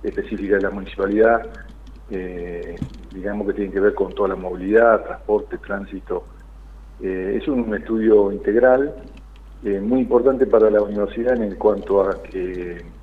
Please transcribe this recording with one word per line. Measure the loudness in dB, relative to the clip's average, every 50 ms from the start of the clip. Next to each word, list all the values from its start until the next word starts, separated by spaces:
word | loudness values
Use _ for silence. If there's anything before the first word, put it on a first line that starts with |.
| -6
específicas | -6 -6 -6 -6 -6 -8 -8 -2 0 0 0
de | 0
la | -2
municipalidad, | -4 -8 -10 -10 -6 -4 -2 0 2 4 4 4 4 2 -2 -6 -14 -16 -18 -18 -20 -20 -20 -20 -20 -20 -14 -10
eh, | -10 -8 -8 -8 -10 -10 -10 -8 -10 -10 -10 -12 -8 -10 -10 -10 -10 -18 -18 -16 -14
digamos | -8 -6 -6 -4 -4 -4
que | -4 -2
tienen | -2 -4 -4
que | 0 2
ver | 2 2 2
con | 2 -4 -4 -2
toda | -2 -2 -2
la | -2
movilidad, | -4 -6 -8 -8 -6 -2 2 4 6 6 6 4 4 2
transporte, | -6 -10 -10 -2 0 0 0 0 -4 -12 -12
tránsito. | -8 -8 -8 -8 -6 -10 -12 -14 -8 -6 -8 -8 -8 -10 -20 -20 -20 -20 -20 -20 -20 -20 -20 -20 -20 -20 -16 -8
Eh, | -6 -6 -4 -4 -4 -2 -4 -2
es | -2
un | -2 -2 -2 -2 -2 -4
estudio | -6 -4 -4 -2 2 4 6 6 6 6 4
integral, | 0 -2 -2 2 2 6 6 6 6 4 2 -2 -4 -10 -16 -18 -20 -20 -20 -20 -20 -20 -20 -20 -20 -8 -4
eh, | -4 -4 -2
muy | 0 0 0 0
importante | 2 4 2 4 4 4 4 4 2
para | 4 6 6 6 6
la | 6 4
universidad | 2 0 -2 -2 -2 -2 -2 -2 0 0 0
en | 0 0
el | -4 -4
cuanto | 0 2 2 2 2 -2 2 2 2
a | 4 2 0 -4 -8
que | -10 -8 -6 -6 -6 -6 -8 -8 -10 -10 -12 -14 -16 -18 -20